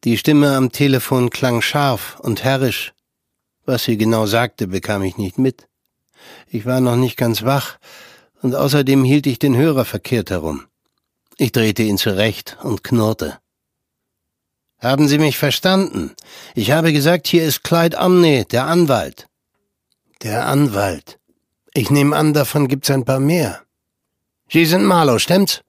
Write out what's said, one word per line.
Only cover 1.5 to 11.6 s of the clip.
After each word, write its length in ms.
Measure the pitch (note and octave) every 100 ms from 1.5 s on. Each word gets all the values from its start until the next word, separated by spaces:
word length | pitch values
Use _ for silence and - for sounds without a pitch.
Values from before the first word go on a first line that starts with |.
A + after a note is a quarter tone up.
| A#2
scharf 560 | - D3 C#3+ A#2 - -
und 240 | - G#2+
herrisch. 480 | C3 C3+ C3 - - _ _ _ _ _ _ _
Was 200 | - B2+
sie 120 | - A2
genau 300 | A2 A2+ G#2+
sagte, 400 | A2+ A#2+ - G2
bekam 360 | F#2 - G2+
ich 140 | F#2+ F2+
nicht 220 | G2 -
mit. 280 | C3 - _ _ _ _ _ _ - - _
Ich 180 | A2+ G#2+
war 160 | B2+
noch 140 | B2+ A#2+
nicht 200 | B2+ -
ganz 260 | A#2+ A2+
wach, 360 | A#2 C#3 - - - - - - _ _
und 120 | C3
außerdem 480 | C3 C#3+ C#3+ C3+ C3+
hielt 240 | B2+ D3 C#3
ich 120 | B2
den 180 | D3 B2
Hörer 300 | D#3+ C#3 A#2
verkehrt 420 | G#2 - A#2+ F#2+
herum. 380 | F#2 D#2+ C#2+ - _ _ _ _ _ _ _
Ich 140 | C3
drehte 300 | -